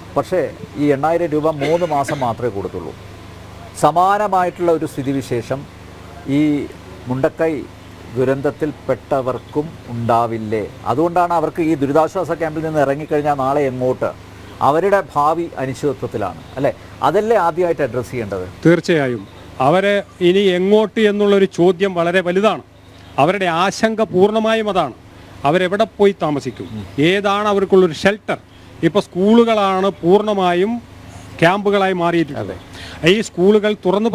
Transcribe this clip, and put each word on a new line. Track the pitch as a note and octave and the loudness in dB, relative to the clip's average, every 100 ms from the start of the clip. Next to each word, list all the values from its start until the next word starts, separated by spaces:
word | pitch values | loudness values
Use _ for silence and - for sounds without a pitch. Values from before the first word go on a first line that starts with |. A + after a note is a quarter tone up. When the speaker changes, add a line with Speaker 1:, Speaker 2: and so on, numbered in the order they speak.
| - C#3+ | -6 -4
Speaker 1:
പക്ഷേ | - F#3 C3 - - - | -2 -2 -4 -8 -12 -2
ഈ | D3 C3+ | 0 0
എണ്ണായിരം | D3+ E3+ E3+ | 0 0 0
രൂപ | D3+ D#3 D3+ | 0 -2 -2
മൂന്ന് | C#3+ E3+ F3 | -2 0 0
മാസം | D3 C3+ D3 B2+ | -2 -2 -4 -4
മാത്രമേ | A2+ A#2+ G2+ | -4 -4 -4
കൊടുത്തുള്ളൂ. | F#2 F#2 D#2 - - - - - - - - - | -8 -8 -10 -14 -18 -20 -20 -20 -20 -20 -18 0
സമാനമായിട്ടുള്ള | D3+ D#3+ F#3 G3+ G#3 F#3+ F3+ E3+ F3 D#3+ | 2 4 2 2 2 0 0 0 0 0
ഒരു | D3+ | -2
സ്ഥിതിവിശേഷം | - C3 C#3 B2 A#2+ A2 C3+ C#3+ - - - - - - C#3 | -6 -4 -4 -4 -6 -4 -8 -10 -18 -20 -20 -18 -14 -2 0
ഈ | D3+ D3 G#2 - - - B2 | 2 0 -4 -12 -18 -14 -8
മുണ്ടക്കൈ | B2+ D3+ - E3 C#3+ - - - - - A2+ | -2 -2 0 -2 -2 -8 -16 -20 -20 -8 -2
ദുരന്തത്തിൽപ്പെട്ടവർക്കും | B2+ C3+ C#3+ C#3 D3+ C#3 - B2+ - C#3 B2+ A#2 - D3 D#3 - - | 0 0 -2 -4 -6 -6 -6 -6 -2 -2 -2 -6 -6 -6 -6 -10 -12
ഉണ്ടാവില്ലേ? | A#2+ A#2 A#2 A#2+ A2+ A2 A2 F2 - - | -6 0 0 0 -4 -4 -4 -6 -8 -4
അതുകൊണ്ടാണ് | A#2+ E3+ E3+ F3 E3+ | -2 0 0 0 0
അവർക്ക് | D#3 - D#3+ | -2 -2 -2
ഈ | D#3+ | 0
ദുരിതാശ്വാസ | C3+ D3 D#3+ F#3+ D3 D#3+ | 0 2 0 -2 -4 -4
ക്യാമ്പിൽ | D#3+ D#3 D#3+ | -6 -6 -4
നിന്ന് | D#3 | 0
ഇറങ്ങിക്കഴിഞ്ഞാൽ | C3+ C#3 D3+ D3+ D3 C#3+ | 0 -2 -2 -2 0 0
നാളെ | C3 D3 C#3 | 0 0 -2
എങ്ങോട്ട്, | B2+ B2+ B2+ G#2+ - - - - - D#3+ | -2 -2 -2 -4 -6 -16 -20 -20 -2 0
അവരുടെ | F3 G3 G3 D#3+ | 2 2 0 0
ഭാവി | D3 D3 E3 E3+ - | 0 0 0 -4 -6
അനിശ്ചിതത്വത്തിലാണ്, | C3+ B2+ D3 A#2 B2+ A#2 G2 E2 D2 - | -6 -4 -4 -4 -6 -6 -6 -8 -14 -4
അല്ലേ? | C#3 - - - C3+ | -4 -4 -10 -2 0
അതല്ലേ | F3+ G#3+ A3+ E3+ | 2 2 2 2
ആദ്യമായിട്ട് | D#3+ F3 E3 C3+ | 0 -2 0 -2
അഡ്രസ്സ് | B2 A#2+ | -4 -6
ചെയ്യേണ്ടത്? | B2+ G#2 F#2+ F#2 - D#3 | -6 -6 -6 -8 0 2
Speaker 2:
തീർച്ചയായും. | E3+ D#3+ E3 C3+ A#2 G2 - - - C3 | 4 2 0 0 -4 -10 -18 -16 0 2
അവരെ | F3+ G3 G3+ - - F3 | 4 2 0 -4 0 2
ഇനി | F#3+ G3+ F3+ | 4 4 2
എങ്ങോട്ട് | F#3+ G#3+ G#3+ - G#3 | 4 4 4 2 0
എന്നുള്ളൊരു | G#3 G3+ G3+ F#3+ - | 2 2 4 2 4
ചോദ്യം | F3 E3+ G3 F3 | 2 2 -2 0
വളരെ | E3+ F3+ F3 | 0 2 0
വലുതാണ്. | F3+ G#3 D#3 - - - - - - | 0 0 0 -6 -20 -20 -20 -6 0
അവരുടെ | D3 G3+ F#3 E3 | 2 2 0 0
ആശങ്ക | F#3+ - A3 A3 G#3 | 0 0 -2 0 -2
പൂർണ്ണമായും | F3 G3+ A3 A3 A3+ G#3+ | 2 2 2 0 0 0
അതാണ്. | F#3 C#3+ - - - - - C#3 | 0 -2 -6 -20 -20 -20 -4 0
അവരെവിടെ | F3 F3+ G3+ A3 - | 2 2 2 0 2
പോയി | G3+ F#3+ | 2 2
താമസിക്കും? | D#3+ C#3+ C3 A2+ F#2+ A2 | -2 -2 -6 -10 -12 -12
Speaker 1:
ഉം. | F#2 - D#3 | -8 0 2
Speaker 2:
ഏതാണ് | G3 G3+ G3+ G#3+ | 2 0 0 0
അവർക്കുള്ളൊരു | G3 F#3+ F#3+ F#3 D3+ | 0 4 4 4 2
ഷെൽട്ടർ? | F#3+ G#3 - E3 - - - - E3 | 0 0 -4 -8 -10 -20 -20 -4 0
ഇപ്പൊ | G3+ - | 0 -2
സ്കൂളുകളാണ് | F3 G3 A3+ A#3 A3 G3 F#3+ G3 - | 0 4 6 6 2 2 0 0 0
പൂർണ്ണമായും | E3 G3+ G#3+ G3 F#3 F3 G3+ A#3+ - - - - - - | 2 4 4 0 2 2 0 -2 -8 -20 -20 -20 -18 0
ക്യാമ്പുകളായി | E3 G3+ G3+ G3+ F#3+ F#3 | 2 2 2 2 2 0
മാറിയിട്ടുള്ളത്. | E3+ E3+ D3+ B2+ G2 | 0 0 -2 -4 -8
Speaker 1:
അതെ. | F#2+ - - - - D#3 | -10 -14 -18 -16 0 4
Speaker 2:
ഈ | G#3+ - | 4 0
സ്കൂളുകൾ | - F#3 G#3+ G#3 G#3+ F#3 | 2 4 4 2 0 0
തുറന്ന് | G3 A3+ | 0 2